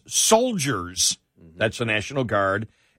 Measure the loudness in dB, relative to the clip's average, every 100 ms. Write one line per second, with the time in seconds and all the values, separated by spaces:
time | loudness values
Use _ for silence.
0 | -4 0 4 4 4 -2 -2 -2 -4 -2
1 | -2 -2 _ _ -14 -4 -2 -2 -2 -2
2 | -2 -4 0 0 2 0 -4 _ _